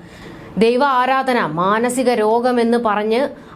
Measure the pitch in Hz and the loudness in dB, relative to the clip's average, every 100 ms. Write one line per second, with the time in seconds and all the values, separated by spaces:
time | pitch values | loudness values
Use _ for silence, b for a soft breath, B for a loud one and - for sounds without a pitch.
0 | B B B B B 185 226 247 285 254 | B B B B B 0 2 4 2 2
1 | 254 269 262 247 170 160 190 220 240 247 | 2 0 0 0 0 0 0 2 0 0
2 | 247 233 214 233 254 247 240 240 226 208 | 0 2 2 2 2 0 2 2 2 0
3 | 214 226 285 B B | 0 0 -2 B B